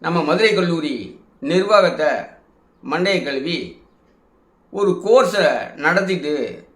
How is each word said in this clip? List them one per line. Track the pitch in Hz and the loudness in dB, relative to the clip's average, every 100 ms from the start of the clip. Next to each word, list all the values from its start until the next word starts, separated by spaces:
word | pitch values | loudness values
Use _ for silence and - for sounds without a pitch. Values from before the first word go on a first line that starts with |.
நம்ம | 165 170 | -4 -2
மதுரை | 151 180 220 | 0 2 2
கல்லூரி | - 175 165 147 117 92 - _ - | 2 0 0 -4 -6 -10 -18 _ -10
நிர்வாகத்தை | 139 180 202 208 175 - 151 104 - - _ _ _ _ - | -2 0 4 4 4 2 -2 -2 -6 -16 _ _ _ _ -6
மண்டையை | 160 196 180 | -2 0 -2
கழுவி | 143 135 156 156 - - _ _ _ _ _ _ _ _ _ | -2 -6 -4 -6 -8 -16 _ _ _ _ _ _ _ _ _
ஒரு | 196 202 175 | -2 0 0
கோர்ஸை | 196 247 196 202 151 120 - | 4 4 4 2 2 0 -6
நடத்திட்டு | - 151 185 185 180 147 147 - - - | -4 0 2 0 -2 -2 -4 -4 -8 -20